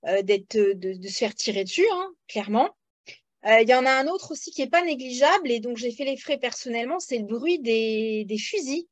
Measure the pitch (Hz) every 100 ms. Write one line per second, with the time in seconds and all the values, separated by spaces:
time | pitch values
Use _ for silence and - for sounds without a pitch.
0 | - 196 196 202 196 220 202 196 185 190
1 | 190 190 220 - - 196 190 - 403 359
2 | 381 359 _ 226 202 214 320 _ _ _
3 | - - _ _ - 226 226 254 262 269
4 | 277 370 - 302 - - 262 339 349 285
5 | 254 247 285 392 311 233 226 233 240 226
6 | 269 269 - 285 247 - 254 233 240 349
7 | - 247 208 226 285 349 240 226 220 220
8 | 220 214 202 214 214 427 269 285 339